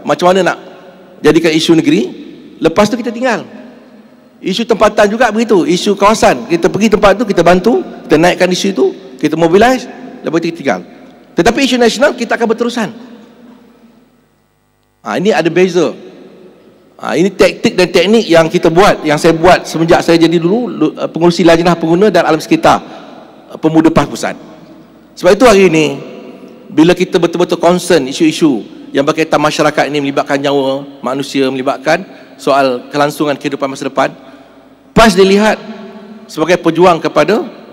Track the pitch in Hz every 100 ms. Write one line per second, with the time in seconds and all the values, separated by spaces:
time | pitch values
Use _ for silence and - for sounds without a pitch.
0 | - 147 175 190 175 123 - - - -
1 | - - 151 151 165 156 156 160 139 170
2 | - - - - - - 165 165 208 240
3 | 240 226 254 202 135 - - - - -
4 | - _ _ _ - 185 233 214 214 214
5 | 208 220 247 214 226 202 143 175 - 202
6 | 196 220 220 143 117 170 170 170 220 208
7 | 202 196 240 180 165 180 220 370 - -
8 | - 151 175 175 180 180 202 190 381 -
9 | - - 151 156 170 180 226 262 - -
10 | - - 147 165 165 165 139 92 90 -
11 | - - _ - 170 233 269 254 233 214
12 | 285 330 233 226 226 226 233 240 196 -
13 | - - - _ - - _ _ _ _
14 | _ _ _ _ _ _ _ _ _ _
15 | - 107 185 156 165 160 185 170 143 101
16 | - - - - - _ _ _ _ -
17 | - 127 190 196 190 165 233 180 175 175
18 | 175 226 180 165 160 175 160 165 202 151
19 | 151 147 170 160 170 165 - - 165 170
20 | - 170 165 170 165 214 240 - 196 -
21 | 139 160 175 170 170 165 175 170 165 180
22 | 214 175 139 156 156 170 165 113 - -
23 | - - - - - - 160 160 160 156
24 | 139 120 98 87 - - - - - -
25 | _ - 175 196 247 196 190 160 151 139
26 | - - - - - - - 139 165 175
27 | 180 180 170 170 175 165 170 180 180 170
28 | 131 139 160 151 165 120 - - - 139
29 | 143 156 160 156 151 151 151 156 135 147
30 | 139 139 135 143 143 143 135 135 139 -
31 | 120 135 135 139 135 131 131 123 151 170
32 | 190 - - - - 139 135 123 - 147
33 | 147 147 151 135 147 131 139 135 135 -
34 | 147 - - - - - _ _ _ -
35 | 226 180 190 196 214 - - - - -
36 | - - - - 156 180 170 160 185 165
37 | 151 156 151 214 277 - -